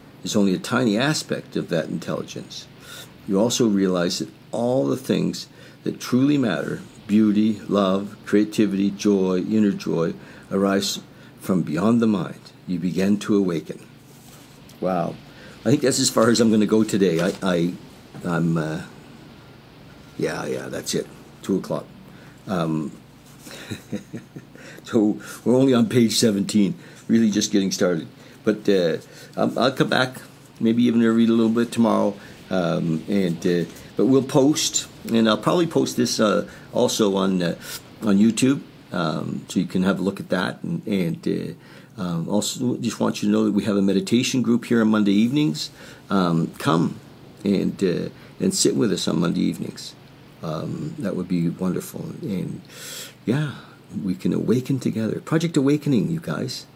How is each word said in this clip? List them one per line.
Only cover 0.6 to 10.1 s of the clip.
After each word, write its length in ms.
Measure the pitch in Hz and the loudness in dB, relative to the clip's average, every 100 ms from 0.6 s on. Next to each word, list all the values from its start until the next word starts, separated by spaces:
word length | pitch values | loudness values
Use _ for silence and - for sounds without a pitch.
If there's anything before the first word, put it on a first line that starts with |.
| - 120 127 101 | -2 0 2 2
aspect 580 | 143 151 - 65 - 82 | 0 -2 -4 -8 -6 -6
of 120 | 76 | -2
that 180 | 85 - | -2 -2
intelligence. 800 | 85 - 76 - - - - - - - - - - - | -6 -6 -8 -8 -12 -14 -16 -18 -20 -20 -18 -18 -14 -2
You 140 | 95 | 2
also 260 | 117 - 117 | 2 2 2
realize 520 | 101 95 90 87 - | 4 2 2 0 -2
that 100 | 82 - - | -8 -12 -10
all 340 | - 120 131 139 | -4 0 0 0
the 100 | 127 | -4
things 520 | - 92 85 - - - - - | -2 0 0 -6 -14 -20 -20 -10
that 160 | - 82 | -8 -8
truly 400 | - 127 139 147 | -2 2 2 2
matter, 420 | 117 76 78 85 - - - | 0 -2 -4 -8 -12 -14 0
beauty, 520 | 104 107 101 110 104 - | 4 4 4 2 0 -2
love, 480 | 101 98 95 101 - | 2 2 0 -4 -10
creativity, 680 | - 104 107 - 104 95 98 | 0 2 2 2 0 2 -2
joy, 500 | 98 104 101 92 92 | 0 2 2 2 0
inner 320 | 90 110 104 | 0 2 2
joy, 420 | 95 - 82 85 | 2 -2 -2 -2